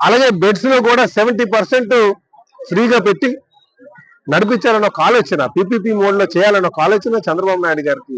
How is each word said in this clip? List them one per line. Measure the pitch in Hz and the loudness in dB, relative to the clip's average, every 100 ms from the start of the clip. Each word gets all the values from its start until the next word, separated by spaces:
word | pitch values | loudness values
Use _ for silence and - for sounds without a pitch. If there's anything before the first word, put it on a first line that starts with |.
అలాగే | 160 233 262 | 2 2 2
బెడ్స్ | 185 190 196 254 | 2 0 0 0
లో | 262 | 2
కూడా | 233 240 220 | 2 2 0
సెవెంటీ | - 226 220 233 | 0 0 0 -2
పర్సెంట్ | 220 190 254 226 247 208 196 _ _ _ - | -2 0 -2 0 2 2 -2 _ _ _ -18
ఫ్రీగా | - 180 233 240 | -4 0 2 2
పెట్టి | 196 196 262 - _ _ _ _ - - _ _ - | 0 0 -2 -6 _ _ _ _ -20 -20 _ _ -2
నడిపించాలన్న | 156 208 240 254 220 208 | 0 0 0 0 0 0
ఒక | - | 0
ఆలోచన, | 170 240 - 170 - | 2 2 0 -2 -2
పీపీపీ | 180 190 226 208 | -2 -2 -2 -2
మోడ్ | 208 196 196 | 0 0 0
లో | 196 | 0
చేయాలన్న | 170 208 202 180 | 2 2 2 -2
ఒక | - | -2
ఆలోచన | 165 214 233 226 | 0 0 0 -4
చంద్రబాబు | 175 165 190 185 | -2 -4 -2 -2
నాయుడు | 175 151 | -2 -2
గారికి | 147 135 127 | -2 -4 -6